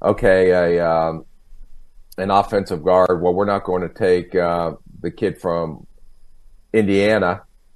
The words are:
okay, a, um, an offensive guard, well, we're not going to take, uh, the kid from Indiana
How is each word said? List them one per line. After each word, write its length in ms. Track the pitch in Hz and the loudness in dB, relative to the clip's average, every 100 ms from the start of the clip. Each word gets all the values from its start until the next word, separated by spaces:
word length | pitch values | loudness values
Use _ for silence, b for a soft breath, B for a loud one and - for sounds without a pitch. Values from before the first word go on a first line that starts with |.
okay, 760 | 98 101 98 95 92 90 87 87 | -2 2 4 4 4 2 2 0
a, 100 | 85 | 0
um, 360 | 82 82 80 - - - - - - - - - - | 0 -2 -6 -12 -20 -20 -18 -18 -18 -20 -20 -16 -8
an 120 | 95 | 0
offensive 520 | 98 101 101 95 90 | 0 0 -2 -4 -4
guard, 380 | 80 92 92 90 | 2 4 4 2
well, 120 | 87 | 0
we're 120 | 90 101 | 0 0
not 180 | 98 | -2
going 180 | 92 92 85 | -4 -6 -6
to 60 | |
take, 420 | - 98 90 85 92 | -4 0 0 0 -2
uh, 380 | 87 85 82 78 - - | 0 -2 -4 -8 -16 -12
the 80 | 87 | -10
kid 280 | - 98 - | -6 -6 -4
from 460 | 90 85 82 73 - - - - - - - - _ | -4 -4 -4 -8 -18 -20 -20 -20 -20 -20 -20 -20 _
Indiana 720 | 110 98 98 104 107 90 95 - _ _ | 0 2 2 2 2 0 -4 -10 _ _